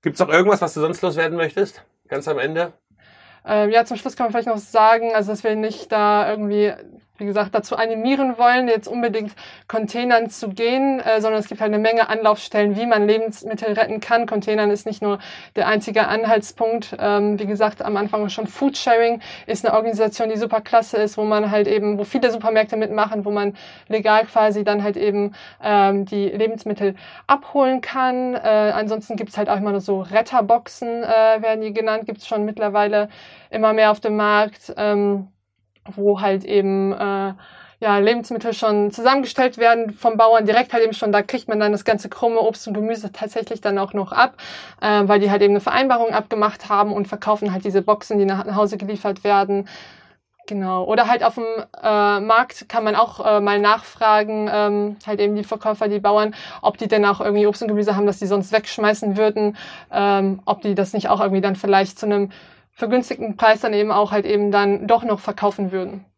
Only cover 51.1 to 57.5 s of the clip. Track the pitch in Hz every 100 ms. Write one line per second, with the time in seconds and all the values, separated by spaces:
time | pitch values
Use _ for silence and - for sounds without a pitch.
51.1 | 240 233 240 226 226 - - 220 208 208
52.1 | 202 214 226 247 - - 233 214 208 233
53.1 | - - 208 202 202 208 220 - - 220
54.1 | 214 214 214 214 208 208 208 208 208 -
55.1 | 208 208 208 208 214 220 208 214 208 202
56.1 | 208 214 214 - - 214 208 214 220 208
57.1 | 190 - 208 208